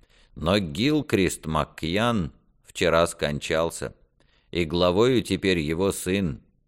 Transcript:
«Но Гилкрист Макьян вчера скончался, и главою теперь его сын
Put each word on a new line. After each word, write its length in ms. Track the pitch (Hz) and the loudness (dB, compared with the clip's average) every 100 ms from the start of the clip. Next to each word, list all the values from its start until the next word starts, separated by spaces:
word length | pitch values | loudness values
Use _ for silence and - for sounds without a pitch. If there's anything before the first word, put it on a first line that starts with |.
| _ _ _ - | _ _ _ -4
«Но 240 | 73 104 | 0 0
Гилкрист 880 | 87 71 131 151 - 104 87 - 76 | 0 -2 0 0 2 2 2 0 -4
Макьян 840 | 78 71 - 80 92 120 113 76 - _ _ | -2 -2 -6 -4 -2 0 0 -2 -8 _ _
вчера 440 | - - 90 80 85 | -16 -2 2 4 2
скончался, 880 | - 76 73 - 80 82 - 60 - _ _ _ _ _ | 0 -4 -4 -2 -2 -2 -6 -12 -12 _ _ _ _ _
и 140 | - 82 | -4 -2
главою 580 | 87 90 90 120 123 | 2 2 4 4 2
теперь 360 | - 92 95 87 | 0 0 0 0
его 320 | 73 80 98 | 0 0 -2
сын 520 | - - 98 90 - - _ | -2 -2 -2 -2 -6 -12 _